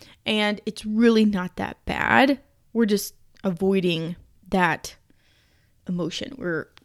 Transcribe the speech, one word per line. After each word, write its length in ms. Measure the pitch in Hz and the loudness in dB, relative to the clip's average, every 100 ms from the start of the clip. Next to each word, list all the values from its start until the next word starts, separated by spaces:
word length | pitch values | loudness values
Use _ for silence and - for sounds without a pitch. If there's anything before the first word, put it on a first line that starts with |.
| - _ - | -20 _ -4
And 340 | 214 208 208 - | 0 0 -2 -8
it's 200 | - 214 | -10 -4
really 400 | 214 233 220 214 | 2 4 6 4
not 300 | 196 180 - | 2 -4 -8
that 200 | - - - | -8 -8 -6
bad. 540 | - - - 277 269 _ _ _ | -4 2 4 4 2 _ _ _
We're 140 | 226 220 | 0 2
just 260 | 202 - - _ _ | 0 -2 -14 _ _
avoiding 720 | 196 170 190 196 180 165 165 180 - _ - | -6 -2 0 0 0 -2 -6 -10 -18 _ -4
that 460 | 190 175 151 - - _ _ _ _ _ _ _ _ - | 0 0 0 -8 -18 _ _ _ _ _ _ _ _ -8
emotion. 480 | 180 160 - - - | -6 -6 -8 -12 -10
We're, 320 | 175 160 - _ | -8 -6 -8 _